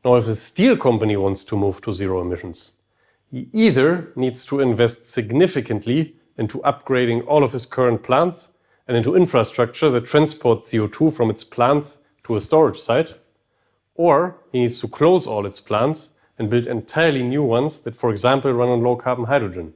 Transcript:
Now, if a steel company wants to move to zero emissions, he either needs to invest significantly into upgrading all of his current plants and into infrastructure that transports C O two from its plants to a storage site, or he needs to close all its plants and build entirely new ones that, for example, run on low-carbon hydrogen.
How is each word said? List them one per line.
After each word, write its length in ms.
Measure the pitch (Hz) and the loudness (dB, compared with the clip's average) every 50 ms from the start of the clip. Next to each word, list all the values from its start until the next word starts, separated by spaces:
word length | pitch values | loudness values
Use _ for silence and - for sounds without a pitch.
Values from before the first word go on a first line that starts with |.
Now, 120 | _ 127 123 | _ 4 4
if 140 | 123 110 113 | 4 4 0
a 60 | 110 | -4
steel 440 | - - - - - 202 262 233 - | -6 -8 -8 -2 2 4 4 4 4
company 400 | - 135 117 104 110 107 104 98 | 2 0 2 2 0 0 0 0
wants 260 | 98 98 98 - - | 0 -2 -2 -4 -6
to 140 | - 110 101 | -6 -4 -2
move 240 | 101 98 95 - | -2 -2 -2 -4
to 100 | - 117 | -8 -8
zero 300 | 98 90 101 95 92 92 | -6 -4 -4 -4 -4 -4
emissions, 500 | 87 87 90 85 - 87 85 - - - _ _ _ _ _ _ _ _ _ _ _ _ | -4 -4 -6 -8 -8 -14 -14 -16 -20 -20 _ _ _ _ _ _ _ _ _ _ _ _
he 200 | - 127 - - | -12 -12 -12 -6
either 600 | - 220 226 214 135 131 131 156 175 180 165 - _ | 0 4 4 4 6 4 4 4 2 0 -6 -10 _
needs 300 | 131 131 131 123 - - | -4 -4 -4 -4 -8 -8
to 140 | - 143 139 | -6 -2 0
invest 520 | 135 127 113 107 120 113 - - - - | 2 0 2 2 2 0 0 -6 -20 -8
significantly 1040 | - 127 113 104 120 143 185 185 - 143 113 - 113 104 - 117 127 156 156 156 - _ _ _ _ - | -6 -6 -4 -2 2 2 2 2 0 -6 -4 -4 -6 -6 -2 -2 -2 -2 -2 -4 -8 _ _ _ _ -6
into 180 | 117 104 - - | -6 -6 -6 -2
upgrading 680 | - 143 139 - _ - 135 123 123 117 113 120 - | -2 -2 -2 -2 _ -2 0 0 2 0 0 -2 -2
all 180 | - 147 151 143 | 0 2 2 2
of 80 | 120 | 2
his 140 | 135 123 117 | -2 -8 -10
current 360 | - - 131 127 123 117 107 | -6 -2 0 0 0 0 -2
plants 500 | - - 127 139 170 180 175 - - - _ _ _ _ _ _ _ - | -2 0 2 2 2 0 -2 -8 -20 -20 _ _ _ _ _ _ _ -2
and 80 | 123 | -2
into 180 | 120 110 - 180 | 0 0 2 4
infrastructure 760 | 185 180 165 - 123 110 - - - 120 113 - - 160 151 | 4 2 4 4 0 0 2 0 -2 -2 -2 0 0 0 2
that 160 | 127 120 117 | 2 0 -2
transports 640 | - - 151 156 151 151 - - 123 113 110 - | 2 2 2 2 2 -2 -2 0 0 0 0 -2
C 140 | - - 110 | -4 -2 -2
O 80 | 107 104 | -2 -2
two 240 | - - 156 160 | -2 0 0 0
from 180 | - - 117 110 | 2 0 -2 -2
its 140 | 107 - - | -2 -6 -12
plants 540 | _ - - 120 127 143 147 147 - - _ _ _ _ _ _ | _ -2 0 2 2 2 0 -2 -6 -20 _ _ _ _ _ _
to 100 | - 117 | -4 -4
a 60 | 104 | -4
storage 380 | 92 - 160 156 156 120 95 - | -2 2 4 4 4 2 0 -4
site, 360 | - - 117 139 165 - - _ _ _ _ _ _ _ _ _ _ _ _ _ _ _ _ | -4 0 0 0 0 -2 -8 _ _ _ _ _ _ _ _ _ _ _ _ _ _ _ _
or 480 | - 170 175 143 147 175 180 180 _ _ _ | 0 2 4 4 4 2 -2 -6 _ _ _
he 100 | - 127 | -2 0
needs 200 | 123 117 120 - | 0 0 -2 -6
to 80 | - 113 | -12 -12
close 400 | - - 147 165 185 180 - 120 | -2 2 4 4 4 4 0 -2
all 180 | 110 104 101 | -4 -4 -4
its 140 | 98 - - | -6 -8 -12
plants 500 | _ - 110 107 120 143 156 156 - - _ _ _ _ _ - | _ -4 0 0 0 0 -2 -6 -12 -20 _ _ _ _ _ -8
and 120 | 117 104 | -4 0
build 160 | 120 120 120 | 0 0 0
entirely 560 | 127 123 110 - - - 156 165 165 143 131 | -2 -6 -6 -8 -6 -2 0 2 2 2 0
new 220 | 123 123 131 147 147 | -2 -2 -2 0 0
ones 380 | 123 113 120 139 156 151 - | 2 2 0 0 -2 -6 -8
that, 120 | _ 120 113 | _ -14 -8
for 160 | - - 120 | -4 -2 -2
example, 420 | 107 101 110 123 135 139 127 139 | -2 0 0 0 0 2 0 -2
run 160 | 123 120 120 123 | 0 0 0 0
on 140 | 123 120 | 0 0
low-carbon 440 | 117 123 123 120 - 127 123 123 117 | 0 0 -2 -2 -2 -4 -4 -4 -2
hydrogen. 480 | 110 139 143 113 95 87 90 85 80 _ | -2 -2 -2 -2 -4 -8 -10 -12 -14 _